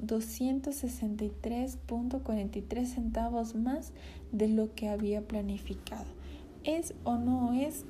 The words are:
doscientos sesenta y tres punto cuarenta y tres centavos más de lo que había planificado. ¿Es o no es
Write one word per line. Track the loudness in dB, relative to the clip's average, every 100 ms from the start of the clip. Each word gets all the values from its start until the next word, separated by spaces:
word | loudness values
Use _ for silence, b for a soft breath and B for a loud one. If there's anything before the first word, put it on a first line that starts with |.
doscientos | 0 0 0 0 2 2 0 -2
sesenta | -4 -2 -2 0
y | -2 -2
tres | -2 0 -2 -4
punto | -4 -2 0 0
cuarenta | 0 0 0 -2
y |
tres | -2 0 0
centavos | 0 0 2 2 0 0
más | 2 2 0 -2 B B B -4
de | 2 6
lo | 6 4
que | 0 -2
había | 0 2 0
planificado. | 0 -2 -2 -2 -4 -8 -6 -8 -8 -10 B B B -4
¿Es | 0 2 0 -2
o | 2 4
no | 4 4 4
es | 4 2 -2